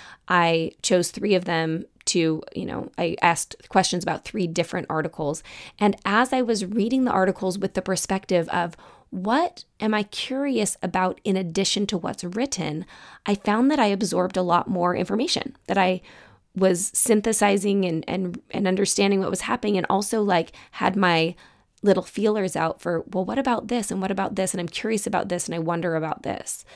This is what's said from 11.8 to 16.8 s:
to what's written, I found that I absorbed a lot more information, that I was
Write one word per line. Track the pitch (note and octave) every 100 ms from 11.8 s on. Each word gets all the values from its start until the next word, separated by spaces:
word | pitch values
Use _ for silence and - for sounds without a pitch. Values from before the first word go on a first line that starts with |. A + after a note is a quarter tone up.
| G3+
to | F3+
what's | - G3+
written, | F3+ G3+ C#4 F#3 D3+ D#3 F#3 - - - -
I |
found | G3+ - G#3+ C4+
that | D4+
I | G#3+
absorbed | G3 G3 F3 F3+ F3+
a |
lot | F3+ F3 -
more | F#3 F3 F3+
information, | F3+ G#3 D#4 - - - -
that | F#3+
I | F#3 F#3 - - - _ _ F#3+
was | F#3+ F3+